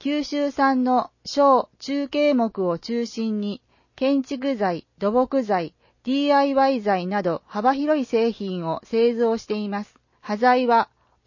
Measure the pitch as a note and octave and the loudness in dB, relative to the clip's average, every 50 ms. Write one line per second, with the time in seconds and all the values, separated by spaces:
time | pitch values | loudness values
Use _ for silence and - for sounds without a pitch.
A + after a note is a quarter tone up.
0 | - C4+ D4 D4 C#4+ - D4 D4 C#4+ C#4+ C4+ - C#4 C4+ C4+ B3+ B3 B3+ B3+ B3 | -4 -4 -2 -2 -4 -4 -2 -2 -2 -2 0 0 2 2 2 2 2 2 2 0
1 | - - - _ _ - - C#4+ C#4+ C#4 C4 B3 - - _ _ - - C#4 C#4+ | 0 -2 -10 _ _ -8 0 2 4 6 4 4 2 -2 _ _ -10 -6 -4 -4
2 | C#4+ C4 - D4 D4 D4 C#4+ B3 A#3 A3+ - - F#3+ F3+ E3+ E3+ - - A#3 A#3 | -4 -4 -2 0 2 2 2 2 0 -2 -2 -2 -2 -2 -2 -4 -6 -6 -4 -4
3 | A#3 A3+ - A3+ A3+ A3 G#3+ G#3 G#3 G#3 G3+ - _ _ _ _ _ _ _ - | -4 -6 -6 -6 -4 -4 -4 -4 -4 -6 -8 -10 _ _ _ _ _ _ _ -4
4 | C4+ C4+ C#4+ C#4 B3+ - C#4+ B3 B3+ C#4 C4+ G#3+ G#3 F#3 F3 D#3 - _ _ _ | 0 0 0 0 0 -4 -8 -6 -4 -4 -2 0 0 -2 -2 -4 -8 _ _ _
5 | G3 G3+ G#3+ B3 C4 B3+ - C4+ B3 G3+ G3+ F3+ E3+ D3+ - _ _ _ _ _ | -4 0 2 2 0 2 0 -2 0 0 -2 -2 -2 -6 -10 _ _ _ _ _
6 | _ A#3+ C4 C#4 C#4+ C#4+ C#4+ C#4 C#4 C#4+ C4+ C4+ C4+ C4+ C4+ B3 G3+ G#3 G3 F#3 | _ -4 -2 0 2 4 4 4 4 2 2 2 2 2 2 0 0 0 0 0
7 | F3 F#3 G3 G#3 F3+ F3 E3 - - _ - G#3 G#3 B3+ C#4 C4+ C#4+ D4 D#4 D4+ | -2 -2 -4 -2 -2 -2 -2 -4 -6 _ -8 -2 0 0 0 0 0 0 0 0
8 | B3+ - - A3 A3+ A#3 G#3+ - G3+ G3 F#3 F3+ E3+ E3 D#3+ - - - - A3+ | 0 0 0 0 0 0 -2 -4 -8 -8 -6 -6 -4 -4 -6 -6 -6 -4 0 2
9 | A#3 A#3+ A#3+ A3+ A#3+ A3+ A3+ A3+ - - G#3+ G#3+ G#3 G3+ G3+ G3+ G#3 - _ _ | 2 2 2 2 0 0 0 -2 -4 -6 -6 -6 -4 -6 -6 -8 -8 -10 _ _
10 | _ _ _ _ _ - G#3 G#3 A#3+ B3 B3 B3+ B3+ A#3 A#3 A#3 G#3 - _ _ | _ _ _ _ _ -8 -4 2 4 4 4 4 4 4 4 2 2 0 _ _
11 | _ _ _ _ _ | _ _ _ _ _